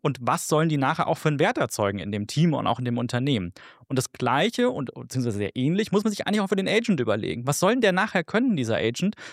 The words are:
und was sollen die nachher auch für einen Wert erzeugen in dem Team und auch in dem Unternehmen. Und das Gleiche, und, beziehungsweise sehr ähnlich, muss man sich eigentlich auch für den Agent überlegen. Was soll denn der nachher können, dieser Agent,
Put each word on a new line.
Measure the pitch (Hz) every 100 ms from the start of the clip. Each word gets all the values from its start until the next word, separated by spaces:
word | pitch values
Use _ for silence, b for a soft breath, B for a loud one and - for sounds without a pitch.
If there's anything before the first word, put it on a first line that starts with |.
und | 151 123
was | 120 165 -
sollen | 151 165
die | 147
nachher | 131 160 -
auch | 160
für | 156
einen | 143
Wert | 190 254
erzeugen | 127 - 101 101
in | 101
dem | 104 104
Team | 143 170
und | 135 -
auch | 120
in | 123
dem | 120
Unternehmen. | 120 120 139 117 87 B B B B
Und | 135
das | -
Gleiche, | - 123 135 214 - 247
und, | - 131
beziehungsweise | 123 120 131 120 104
sehr | 101 127
ähnlich, | 135 185 220
muss | 202
man | 220
sich | 202 -
eigentlich | 214
auch | 196
für | 196
den | 190
Agent | 208 233 143
überlegen. | 113 104 - 120 123
Was | 143
soll | 185
denn | 254
der | 208
nachher | 185 214 185 -
können, | 208 262 165
dieser | 113 95
Agent, | 110 120 190 - B